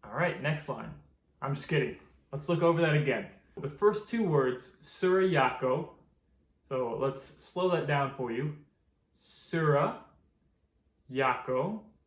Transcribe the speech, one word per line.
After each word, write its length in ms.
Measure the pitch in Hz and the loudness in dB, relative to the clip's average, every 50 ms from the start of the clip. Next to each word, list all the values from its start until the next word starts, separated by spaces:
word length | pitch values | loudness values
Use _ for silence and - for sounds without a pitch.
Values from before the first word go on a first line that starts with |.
| - | -16
All 80 | 101 | -10
right, 300 | 104 131 170 175 - - | -4 -2 -2 -2 -2 -2
next 280 | 131 147 151 147 - - | -2 -4 -4 -4 -4 -8
line. 220 | 131 113 107 - - - - _ _ _ _ _ _ _ | -8 -8 -8 -12 -14 -16 -20 _ _ _ _ _ _ _
I'm 140 | - 139 139 | -6 -4 -4
just 120 | 139 - | -4 -4
kidding. 300 | - 165 151 131 123 117 - - _ _ _ _ _ | 0 0 0 0 0 -4 -10 -18 _ _ _ _ _
Let's 180 | - 147 - - | -12 -10 -2 -2
look 120 | 175 156 | 0 4
over 200 | 160 170 170 160 | 4 4 4 4
that 140 | 170 156 151 | 4 4 4
again. 320 | 156 147 135 123 110 98 - - - _ _ _ - | 2 2 2 0 -2 -4 -8 -14 -20 _ _ _ -10
The 100 | 151 139 | -10 -10
first 400 | - - - 208 208 214 - - | -6 4 4 4 4 4 -4 -4
two 140 | - 233 220 | -2 0 0
words, 480 | 185 156 143 131 127 127 127 - - - _ | 4 4 4 4 2 0 -4 -8 -18 -20 _
surayako. 1080 | - - - - - 185 180 190 190 190 175 147 131 127 - - - 127 127 156 175 - - - _ _ _ _ _ _ _ _ _ _ _ _ _ _ | -16 -14 -8 0 2 4 4 4 4 4 4 4 4 2 2 0 0 0 0 0 -2 -6 -12 -20 _ _ _ _ _ _ _ _ _ _ _ _ _ _
So 280 | 135 131 127 117 - 151 | -4 -2 -2 -2 -2 -2
let's 320 | 131 139 135 - - - - | -2 -2 -2 -4 -10 -14 -16
slow 320 | - - - - 180 185 185 | -16 -18 -10 -4 0 2 2
that 160 | 175 160 143 | 2 2 0
down 260 | 143 147 143 139 131 - | 0 0 0 0 -2 -4
for 160 | - 131 117 | -6 -6 -4
you. 240 | 117 120 147 151 147 - - _ _ _ _ _ _ _ _ _ _ | -4 -2 -4 -4 -6 -8 -14 _ _ _ _ _ _ _ _ _ _
Sura, 840 | _ - - - - - - - 165 160 151 147 139 156 202 - - - - _ _ _ _ _ _ _ _ _ _ _ _ _ _ _ _ _ _ _ _ | _ -20 -18 -18 -16 -12 -6 -2 0 2 4 4 4 4 2 -2 -6 -14 -20 _ _ _ _ _ _ _ _ _ _ _ _ _ _ _ _ _ _ _ _
yako. 720 | 127 131 135 131 123 - - - 127 127 143 185 214 220 - - _ _ _ | -4 0 2 2 0 0 -2 -2 0 0 0 -2 -4 -6 -10 -16 _ _ _